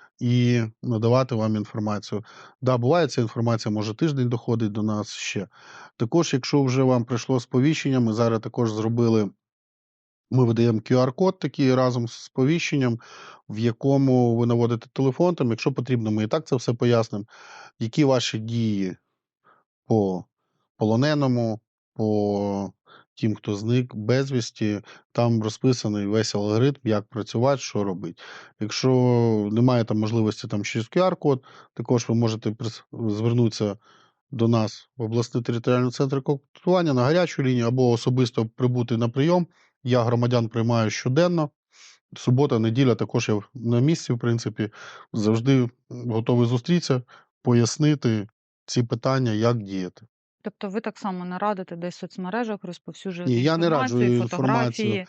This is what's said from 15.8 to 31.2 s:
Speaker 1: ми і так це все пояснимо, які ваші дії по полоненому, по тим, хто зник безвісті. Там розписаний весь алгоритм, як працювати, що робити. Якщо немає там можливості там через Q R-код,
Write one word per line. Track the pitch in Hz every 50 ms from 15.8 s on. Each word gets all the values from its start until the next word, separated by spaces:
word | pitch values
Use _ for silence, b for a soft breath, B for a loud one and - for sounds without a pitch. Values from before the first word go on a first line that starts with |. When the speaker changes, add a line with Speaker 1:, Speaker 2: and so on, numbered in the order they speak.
| 123 135 127 117 107 107
Speaker 1:
ми | 107 107 110
і |
так | 107 - 156 -
це | - 143
все | 120 - 135 120
пояснимо, | - 127 120 120 117 113 - 107 101 107 B B B B B B B B B B -
які | 123 113 - 156 147
ваші | 135 131 120 - - - 113
дії | 110 113 117 117 113 110 104 98 95 92 87 _ _ _ _ _ _ _ _ _ b b b b b _ _ _ _
по | - 113 110 101 95 92 90 - _ _ _ _ _ _ _ _ _ _
полоненому, | - 113 107 113 120 139 151 151 147 139 131 123 120 117 113 107 107 _ _ _ _ _ _ -
по | - 110 107 107 104 104 104 101 101 101 101 101 98 98 92 - _ _ B B B B B _
тим, | - 117 110 104
хто | - - 110 104
зник | 98 110 113 123 127 127 123 -
безвісті. | 107 104 117 127 135 139 135 135 120 110 - _ - 110 107 104 98 B B B B B _
Там | - 120 120 117 117 110 107
розписаний | 107 - - - 131 123 - - 107 104 104 101
весь | 101 107 110 113 - -
алгоритм, | 104 104 104 107 113 127 143 139 - -
як | 113 107 104 107 _
працювати, | - 110 101 - - 113 123 139 139 127
що | - - - 104 101
робити. | 98 90 92 92 82 - B B B B B B B B -
Якщо | 107 104 - - - 131 127 127 123 123 120 120 117 113 110 107 104 104
немає | 107 117 123 127 123 117 110
там | - 110 107
можливості | 107 107 113 117 110 107 107 - -
там | 117 107 104 104
через | - - 117 110 -
Q | - 175 185 185
R-код, | 175 -